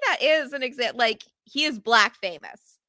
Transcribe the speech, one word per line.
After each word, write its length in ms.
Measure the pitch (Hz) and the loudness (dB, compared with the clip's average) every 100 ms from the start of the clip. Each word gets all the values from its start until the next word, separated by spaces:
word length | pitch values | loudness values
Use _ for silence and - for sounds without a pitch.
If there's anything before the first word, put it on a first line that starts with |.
| 539 | -2
that 160 | 330 | 0
is 300 | 277 311 277 | 2 2 0
an 100 | 285 | -6
exa-, 320 | 254 214 233 240 | -6 -4 -6 0
like, 280 | 226 208 - _ | 0 -2 -10 _
he 200 | _ 277 | _ -4
is 140 | 302 226 | -2 -2
black 380 | 220 226 208 - | 2 4 4 0
famous. 640 | 185 165 76 - - - | -8 -8 -14 -20 -20 -20